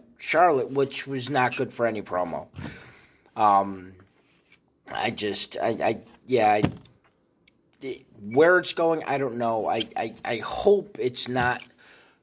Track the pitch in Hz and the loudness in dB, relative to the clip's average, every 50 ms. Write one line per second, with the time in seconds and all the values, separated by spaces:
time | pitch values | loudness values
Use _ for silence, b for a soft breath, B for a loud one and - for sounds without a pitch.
0 | - _ _ - - - - 160 180 175 147 131 117 - 135 139 139 135 - - | -14 _ _ -14 -6 0 4 4 6 6 4 2 0 -2 -2 -2 -2 -2 -4 -8
1 | - 135 139 131 120 131 147 131 127 120 120 - 127 113 - - 120 113 107 104 | -8 -8 -8 -6 -6 -2 0 0 0 0 0 -4 -6 -6 -2 -2 -2 -2 -2 -4
2 | 95 - 90 90 90 85 78 69 - - B B B B B B B B B B | -6 -4 -4 -4 -2 -4 -6 -8 -10 -12 B B B B B B B B B B
3 | B B B B B B _ 113 110 104 101 98 98 98 98 95 92 95 95 90 | B B B B B B _ 2 4 6 6 6 4 2 -4 -10 -14 -18 -20 -20
4 | 92 _ _ _ _ _ _ _ _ _ _ _ _ _ _ _ _ - - 57 | _ _ _ _ _ _ _ _ _ _ _ _ _ _ _ _ _ -10 -6 -4
5 | 98 113 104 - 107 104 98 - - - - - 87 98 90 - 73 107 117 - | -4 -4 -4 -4 -4 -4 -4 -4 -6 -6 -4 -4 -2 -2 -2 -2 -2 -2 -2 -4
6 | - - - _ _ - 127 117 107 107 104 107 104 101 - - - _ _ _ | -8 -18 -20 _ _ 0 2 4 4 4 4 4 2 0 -2 -8 -18 _ _ _
7 | _ _ _ _ _ _ _ _ _ _ _ _ _ _ _ _ 135 131 - - | _ _ _ _ _ _ _ _ _ _ _ _ _ _ _ _ -12 -12 -12 -12
8 | - _ _ 107 101 104 117 135 160 170 180 180 - - - - 165 165 165 160 | -16 _ _ -18 -14 0 2 6 6 8 6 6 4 0 -2 0 0 2 0 0
9 | - - 135 139 135 123 117 120 120 117 113 110 98 76 98 117 - - - - | -2 -2 -2 -2 -2 -4 -2 -2 -2 0 0 0 0 0 0 -2 -2 -4 -6 -6
10 | - 113 - - - - 120 110 - - - - - 202 208 196 165 - - - | -6 -6 -8 -8 -6 -6 -6 -6 -6 -6 -6 0 4 4 4 4 0 -4 -6 -4
11 | 117 127 127 - - 123 127 127 123 123 120 - - - b b b b b b | -4 -4 -4 -4 -6 -4 -2 0 0 0 -2 -4 -8 -16 b b b b b b
12 | b b b b | b b b b